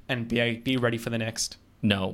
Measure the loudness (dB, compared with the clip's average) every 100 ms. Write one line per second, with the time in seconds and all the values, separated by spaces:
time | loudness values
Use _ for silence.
0 | -6 -4 0 0 0 0 0 2 2 0
1 | -2 -2 -2 -4 -6 -8 _ 0 2 2
2 | 0